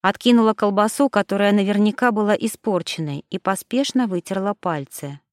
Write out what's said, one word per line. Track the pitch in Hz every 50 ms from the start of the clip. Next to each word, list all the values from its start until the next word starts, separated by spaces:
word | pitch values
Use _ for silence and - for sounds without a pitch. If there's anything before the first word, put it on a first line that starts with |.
Откинула | - 190 - - - 240 240 233 220 220 214
колбасу, | - - 202 202 196 208 220 - - 285 269
которая | - 202 196 - 202 202 202 202
наверняка | 202 208 196 196 208 202 208 214 208 - 247 247
была | 220 214 208 208 214
испорченной, | - - 226 - - _ 226 196 175 165 - - - 160 147 139 147 - _
и | - 185
поспешно | _ 185 190 190 - _ - 247 277 - - 262 247
вытерла | 214 185 175 - - 190 190 190 202 202
пальцы. | _ - 185 165 147 139 - - - - 139 143 143 _ _